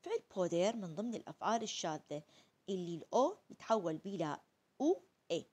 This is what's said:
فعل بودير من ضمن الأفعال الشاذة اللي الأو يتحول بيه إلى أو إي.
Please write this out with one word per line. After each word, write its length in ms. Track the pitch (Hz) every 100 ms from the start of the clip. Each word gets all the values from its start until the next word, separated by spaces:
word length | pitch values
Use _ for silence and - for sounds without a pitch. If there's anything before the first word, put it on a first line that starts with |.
فعل 180 | 339 453 _ 196
بودير 400 | 175 170 190 233
من 200 | 185 156
ضمن 200 | 233 220
الأفعال 480 | - - 190 226
الشاذة 600 | 220 - 170 156 _ 147 - - _ _ -
اللي 260 | 190 175 165
الأو 420 | - 233 285 415 _
يتحول 480 | - - 226 170 160
بيه 180 | 202 196
إلى 240 | 156 143 _ _ _ _
أو 220 | 285 381 - _ _
إي. 140 | 165 -